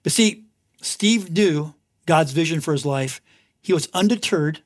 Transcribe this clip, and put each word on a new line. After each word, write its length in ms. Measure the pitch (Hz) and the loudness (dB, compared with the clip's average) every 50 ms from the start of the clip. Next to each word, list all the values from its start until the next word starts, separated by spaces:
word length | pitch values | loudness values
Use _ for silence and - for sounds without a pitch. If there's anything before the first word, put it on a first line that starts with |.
But 120 | _ 147 - | _ 0 2
see, 320 | - 226 208 190 - - _ _ _ _ _ _ _ | 2 2 2 0 -4 -20 _ _ _ _ _ _ _
Steve 480 | - - - - 202 208 233 226 190 180 | -10 -10 -6 0 0 2 2 0 -2 -2
knew 460 | 165 185 208 185 151 147 151 156 - _ _ _ _ _ _ | 0 2 2 2 2 0 -4 -8 -12 _ _ _ _ _ _
God's 240 | 165 165 156 160 139 | 2 2 2 2 2
vision 280 | 131 160 165 156 165 156 | 0 -2 -2 0 -2 -4
for 120 | - 165 | -2 -2
his 140 | 151 135 - | -4 -2 -2
life. 360 | 147 139 135 135 131 - - _ _ _ _ _ _ _ _ | -4 -4 -2 -4 -6 -8 -14 _ _ _ _ _ _ _ _
He 100 | _ - | _ 0
was 160 | 185 165 - - - | 0 0 0 -2 -2
undeterred. 680 | 185 190 208 240 208 - - 202 165 147 151 160 - _ | 0 2 2 2 0 -2 -2 -2 0 0 -2 -4 -6 _